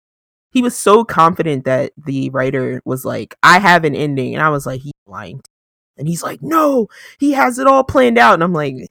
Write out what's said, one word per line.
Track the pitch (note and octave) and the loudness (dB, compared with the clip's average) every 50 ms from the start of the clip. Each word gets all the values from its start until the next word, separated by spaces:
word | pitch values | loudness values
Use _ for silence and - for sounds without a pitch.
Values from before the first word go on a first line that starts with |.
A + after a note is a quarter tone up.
| _ _ _ _ _ _ _ _ _ _ - | _ _ _ _ _ _ _ _ _ _ -2
he | B3+ B3 | -2 0
was | B3 A#3 | -2 -2
so | - - G3+ G3+ A3+ A3+ | -2 2 4 4 4 4
confident | - - F3 D#3+ E3+ F3+ - D#3+ D#3+ D3 C3 C3 | 2 0 2 2 2 2 0 -2 -2 -2 -4 -2
that | C3 C3 B2+ - - - | -2 -2 0 -2 -4 -8
the | - D3 C#3+ C#3 C3+ C3+ C3 | -12 -10 -8 -6 -6 -6 -4
writer | C3 C3 C3 C3 C#3 C3+ B2+ B2 B2+ - - | -4 -2 -2 -2 -2 -2 -4 -4 -6 -8 -8
was | - C3 C3 - | -8 -8 -6 -6
like, | A#2 A#2 A2+ A2 - - _ - | -6 -8 -8 -8 -12 -10 _ 2
"I | D#3 F3 F3+ | 4 4 4
have | G#3 F3+ F3 E3+ D#3+ | 6 4 4 4 4
an | D#3 C#3 | 0 -2
ending," | - D3 D3 C#3+ C3+ B2+ B2 A#2 | -2 -4 -4 -2 -4 -4 -4 -4
and | B2+ D3+ | -2 0
I | D#3 | 0
was | D3+ C#3 C#3 | 0 -2 -4
like, | C#3+ C3 C3 | -6 -10 -10
"He's | C3+ D3 - _ _ | -12 -14 -18 _ _
lying." | _ - G2 G#2 - - C3+ - _ _ _ _ _ _ _ _ _ _ - | _ -18 -16 -16 -16 -18 -18 -20 _ _ _ _ _ _ _ _ _ _ -10
And | C#3 D#3 | -6 -6
he's | E3+ E3 - | -6 -6 -6
like, | - - - - | -10 -10 -10 -8
"No, | C#4 D#4+ D#4+ D#4 D4 C#4 B3+ A3 - _ - - - - - | -2 0 2 2 2 2 0 -2 -4 _ -20 -20 -18 -8 -4
he | C#4+ C#4+ C#4+ | -2 0 0
has | C4 C4+ B3+ A#3+ B3 | 2 0 0 0 0
it | C4 | 2
all | C4+ C4+ C4+ C4 | 4 4 4 2
planned | C4 - D4 B3+ B3 A#3 | 2 2 2 4 4 4
out." | A#3 A#3+ A#3 G3+ | 4 4 4 4
And | E3 E3 | 4 2
I'm | F3+ F3+ | 0 0
like, | D3+ D3+ C#3 C3 | -2 -2 -4 -6
"It | C3 F3 - | -8 -14 -18